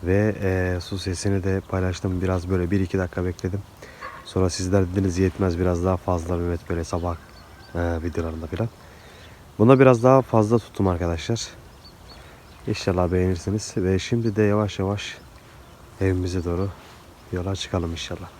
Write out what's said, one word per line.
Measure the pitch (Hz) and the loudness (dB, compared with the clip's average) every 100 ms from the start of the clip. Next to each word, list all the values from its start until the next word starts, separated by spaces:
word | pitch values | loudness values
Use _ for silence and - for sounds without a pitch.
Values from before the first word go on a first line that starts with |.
Ve, | 87 98 107 98 | 2 2 2 0
e, | 98 92 90 90 | -2 0 0 -2
su | - 95 | -4 -6
sesini | 98 90 104 98 | -6 -4 -2 0
de | 95 95 - | 0 -2 -2
paylaştım. | 95 92 87 98 90 | -2 -2 -2 -4 -2
Biraz | 92 92 85 | 0 -2 0
böyle | 92 87 | -2 0
bir | 98 | 0
iki | 95 95 | 0 0
dakika | 90 - 90 | -2 -2 -4
bekledim. | 87 95 101 - - - - - - - | -4 -4 -6 -10 -20 -20 -18 -16 -16 -6
Sonra | - 92 | 0 0
sizler | - 92 98 92 | 0 0 2 2
dediniz, | 95 95 87 | 0 0 2
"Yetmez, | 95 - 95 85 | 0 2 -2 0
biraz | 92 87 90 | 0 0 0
daha | 90 | 0
fazla | - 90 82 87 | 0 -2 -2 -4
Mehmet, | 87 85 - | -2 -4 -4
böyle | 85 | -6
sabah, | 82 90 87 85 - - - - - 85 | -4 -4 -4 -6 -12 -20 -20 -20 -12 -4
e, | 87 85 | -2 -2
videolarında | 85 82 82 80 80 | -4 -6 -6 -8 -10
falan." | 87 113 - - - - - - - - - | -6 -6 -6 -20 -20 -20 -20 -20 -20 -20 2
Buna | 110 131 | 6 8
biraz | 135 120 | 8 8
daha | 123 135 | 6 6
fazla | 127 113 107 117 | 4 2 4 2
tuttum | - - 98 | 0 -2 0
arkadaşlar. | 87 87 82 - 117 - - - - - - - - - - - - - | 2 0 -2 -2 -4 -6 -14 -20 -20 -20 -20 -20 -20 -20 -20 -20 -14 -6
İnşallah | 107 - 90 90 | -4 0 2 2
beğenirsiniz. | 90 92 90 90 104 - - | 2 2 0 -2 -4 -4 -2
Ve | 92 95 | 0 0
şimdi | - 120 113 104 | 0 -2 0 2
de | |
yavaş | 107 104 104 - | 2 2 0 -2
yavaş | 95 101 - - - - - - - - - - | -2 -2 -6 -14 -18 -20 -20 -20 -20 -20 -20 -2
evimize | 95 90 90 90 | 0 0 -2 -4
doğru | 87 87 98 - - - - - - | -2 -2 -4 -6 -20 -20 -20 -20 -8
yola | 92 90 95 | -6 -4 -6
çıkalım | - 95 85 | -4 -4 -4
inşallah. | 82 - 87 90 | -6 -8 -10 -12